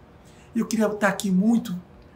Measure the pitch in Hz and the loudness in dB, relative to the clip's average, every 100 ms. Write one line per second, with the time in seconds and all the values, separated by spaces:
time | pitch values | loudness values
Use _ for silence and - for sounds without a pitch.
0 | - - - - - 226 - 220 208 208 | -20 -20 -20 -20 -8 -6 -2 0 0 0
1 | 202 190 196 185 214 233 - 180 - - | -2 0 0 2 4 2 0 -10 -14 -20
2 | - | -20